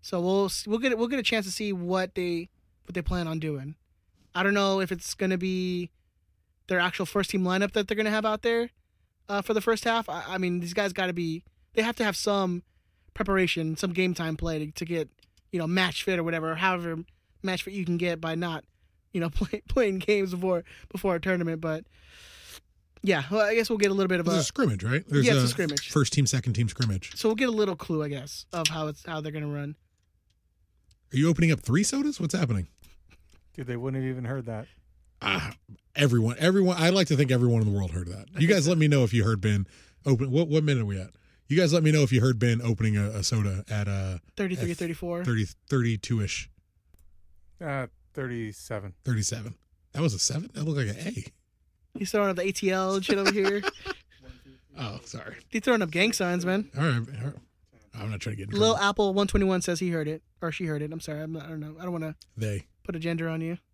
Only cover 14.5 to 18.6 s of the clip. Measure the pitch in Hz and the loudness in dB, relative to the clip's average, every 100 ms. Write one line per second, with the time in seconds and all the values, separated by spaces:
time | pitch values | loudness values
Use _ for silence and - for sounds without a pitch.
14.5 | 160 151 - 165 170 151 _ _ _ _ | -4 -6 -8 -6 -4 -6 _ _ _ _
15.5 | 175 160 180 180 - - 180 165 165 160 | -4 0 2 0 0 -2 0 0 -2 -2
16.5 | 160 185 180 170 160 170 _ _ _ 185 | 0 0 0 -4 -8 -10 _ _ _ -6
17.5 | 185 - 196 175 170 180 165 160 160 175 | -4 -6 -6 -2 0 0 -2 -4 -4 -4
18.5 | 160 | -6